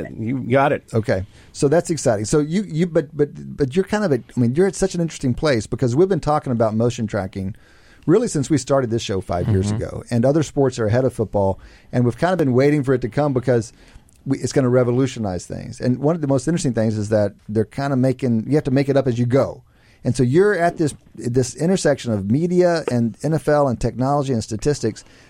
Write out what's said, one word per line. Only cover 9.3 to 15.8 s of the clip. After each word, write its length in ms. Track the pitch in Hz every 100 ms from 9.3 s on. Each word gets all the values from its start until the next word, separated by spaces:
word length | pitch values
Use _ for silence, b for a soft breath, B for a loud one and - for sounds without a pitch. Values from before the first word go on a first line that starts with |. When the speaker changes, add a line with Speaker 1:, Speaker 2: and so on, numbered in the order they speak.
| 87 90
Speaker 3:
years 180 | 95 101
Speaker 4:
Mm-hmm. 40 | 107
Speaker 3:
ago, 220 | - - -
and 140 | 120 123
other 200 | 151 151
sports 340 | - 135 120
are 80 | 110
ahead 180 | 117 131
of 80 |
football, 460 | - 104 104 98 95 b b b
and 140 | 123 120
we've 120 | 117
kind 160 | 170
of 60 | 185
been 140 | 147
waiting 320 | 123 143 147 131
for 100 | 131
it 60 |
to 60 | 120
come 240 | - 147
because 400 | 127 120 120 107 - b b b b -
we, 120 | 135
it's 140 | 131
gonna 160 | 147 127
revolutionize 760 | 127 123 123 135 123 107 90 -
things. 340 | 90 87 107